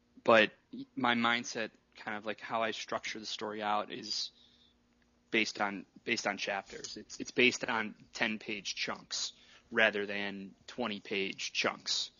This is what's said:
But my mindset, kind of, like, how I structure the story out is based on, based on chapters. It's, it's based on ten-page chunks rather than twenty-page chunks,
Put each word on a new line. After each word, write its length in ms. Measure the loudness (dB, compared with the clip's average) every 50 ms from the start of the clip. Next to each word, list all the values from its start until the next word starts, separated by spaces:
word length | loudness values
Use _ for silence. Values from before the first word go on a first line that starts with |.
| _ _ -18 0 6
But 260 | 8 10 10 8 6 4 _ _ _ -14 -14 -14 -10 -4
my 180 | 0 2 4 4
mindset, 560 | 4 4 4 2 2 -2 -4 -4 -4 -6 -6 -8 _ _ _ -18 -12 -8
kind 120 | -8 -6
of, 100 | -6 -4
like, 140 | -6 -6 -6
how 220 | -4 -2 0 0
I 100 | 2 0
structure 460 | 0 -2 -4 -4 -4 -4 -4 -4 -8 -8
the 80 | -8
story 360 | -8 -6 -4 -4 -4 -4 -2
out 300 | 0 2 2 0 0 -2
is 380 | -6 -8 -6 -4 -4 -4 -4 -6 -8 -16 -20 -20 _ _ -20 _ _ _ _ _ _ _ _ _ _ _ _ 0
based 300 | 2 2 2 2 0 -2
on, 240 | -2 -2 -2 -6 -10 _ -18 -8 -4
based 220 | -2 -2 0 0
on 100 | -2 -2 -2
chapters. 580 | -2 -4 -4 -4 -6 -8 -12 -12 -12 -12 -12
It's, 220 | -12 -14 -12 -10 -10
it's 100 | -10 -2
based 340 | 2 4 6 6 4 2 -2
on 300 | -2 -2 -2 -2 -4 -8 -12 -18 -10 -4
ten-page 600 | -2 -2 0 -2 -4 -6 -8 -8 -8 -6 -6 -6
chunks 580 | -4 -4 -4 -6 -8 -10 -8 -6 -6 -6 -6 -8 -12 -20 -20 -20 -20 -10 0
rather 340 | 4 6 6 6 6 2 -2
than 460 | -2 -2 -4 -4 -4 -6 -8 -10 -12 -14 _ _ -12
twenty-page 840 | -6 -4 -4 -4 -4 -6 -6 -4 -2 0 0 -2 -4 -6 -8 -4
chunks, 580 | -2 0 0 0 0 -2 -4 -4 -2 -2 -2 -6 -8